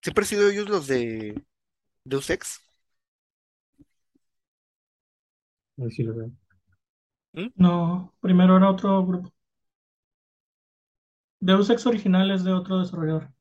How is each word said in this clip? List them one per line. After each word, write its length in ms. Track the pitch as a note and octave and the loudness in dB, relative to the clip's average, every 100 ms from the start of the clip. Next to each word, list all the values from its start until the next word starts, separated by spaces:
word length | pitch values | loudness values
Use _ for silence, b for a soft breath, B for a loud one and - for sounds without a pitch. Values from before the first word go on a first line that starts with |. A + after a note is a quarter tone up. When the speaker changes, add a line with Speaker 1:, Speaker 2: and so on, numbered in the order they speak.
| - | -2
Speaker 1:
¿Siempre 160 | D#3 | -2
han 40 | G#3 | -2
sido 220 | G#3 G3+ | 2 0
ellos 180 | G3+ G#3 | 0 -4
los 160 | G3+ C#3 | -4 -2
de 580 | C3 A#2 A2+ G#2+ G2+ - _ _ _ _ _ | -4 -4 -8 -10 -12 -16 _ _ _ _ _
Deus 260 | - C3+ - | -8 -8 -4
Ex? 320 | E3+ - - _ _ _ _ _ _ _ _ _ _ _ _ _ _ _ _ _ _ _ _ _ _ _ _ _ _ _ _ _ _ _ - | -8 -8 -18 _ _ _ _ _ _ _ _ _ _ _ _ _ _ _ _ _ _ _ _ _ _ _ _ _ _ _ _ _ _ _ -12
Speaker 2:
Ahí 120 | B2 | -10
sí 120 | - | -6
lo 100 | A2+ A2 | -8 -8
veo. 160 | A2+ A#2 _ _ _ _ _ _ _ _ _ | -12 -16 _ _ _ _ _ _ _ _ _
Speaker 1:
¿Mm? 140 | - G#3 G3+ | -12 -12 2
Speaker 3:
No, 580 | F3+ F3 E3+ F3+ F#3 _ | 2 2 -2 -4 -8 _
primero 360 | F#3 F3+ F#3 F#3 | 0 4 6 6
era 120 | G3 | 4
otro 360 | F#3+ G3+ G3 F#3 | 2 0 0 0
grupo. 260 | F3+ F3+ _ _ _ _ _ _ _ _ _ _ _ _ _ _ _ _ _ _ _ _ _ | -4 -8 _ _ _ _ _ _ _ _ _ _ _ _ _ _ _ _ _ _ _ _ _
Deus 300 | F3+ F#3+ G3+ | 2 4 4
Ex 160 | A#3 B3+ | 2 2
original 440 | A3 G3 F#3 F#3+ | 0 2 2 2
es 120 | F#3+ | 0
de 80 | F#3 | 0
otro 280 | F#3 F3+ F#3+ | -2 0 -2
desarrollador. 520 | F3+ E3+ D#3+ D#3+ - _ | -2 -4 -2 -4 -6 _